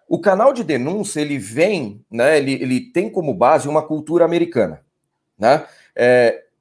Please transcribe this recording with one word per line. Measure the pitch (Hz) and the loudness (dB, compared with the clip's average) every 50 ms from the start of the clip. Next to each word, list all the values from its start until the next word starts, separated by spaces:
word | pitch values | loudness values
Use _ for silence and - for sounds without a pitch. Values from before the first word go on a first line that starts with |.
| _ | _
o | _ 170 - | _ -6 -2
canal | - 208 190 190 226 277 277 | 0 0 2 4 2 2 2
de | 240 220 | 0 -4
denúncia, | 147 151 123 123 147 185 214 202 202 - 156 | -2 -2 -2 -2 -4 -4 -6 -6 -6 -4 -4
ele | 151 147 143 135 | -4 -4 -4 -6
vem, | 98 104 110 131 170 202 214 170 135 104 101 107 _ _ | -6 -8 -2 0 0 0 0 -2 -6 -8 -12 -16 _ _
né, | - 117 120 143 160 | -4 0 2 2 2
ele, | 147 135 131 135 | 2 2 0 -4
ele | - 139 127 127 123 - - | -4 -2 -2 -2 -4 -4 -4
tem | _ 170 196 226 | _ -4 -4 -2
como | - 196 165 147 107 | -4 -4 -4 -4 0
base | 90 117 127 160 147 135 | 2 4 4 4 2 0
uma | 143 151 156 | 0 -2 -2
cultura | 151 - 156 151 151 - 160 175 170 | -2 -2 -8 -8 -6 -2 2 2 2
americana, | 165 170 170 170 170 - 127 104 85 80 - _ _ _ _ _ _ _ _ _ _ _ | 2 2 0 -2 -2 0 -2 -2 -2 -4 -12 _ _ _ _ _ _ _ _ _ _ _
né? | _ 101 117 139 - 123 - _ _ _ _ _ | _ 2 2 2 2 0 -8 _ _ _ _ _
É, | - 117 123 123 123 120 113 113 - - _ _ _ | 0 2 4 4 4 4 2 0 -2 -10 _ _ _